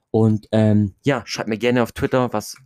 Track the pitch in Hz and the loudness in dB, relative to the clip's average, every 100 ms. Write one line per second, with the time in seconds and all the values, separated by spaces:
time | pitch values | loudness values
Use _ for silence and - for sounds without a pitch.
0 | _ 110 110 107 - 110 107 104 104 - | _ 2 2 2 0 2 4 2 0 -4
1 | - 131 - - 104 107 120 123 113 - | -4 -4 -4 -8 -6 -2 0 0 0 -4
2 | 139 135 123 107 - - | -2 -2 -2 -4 -8 -16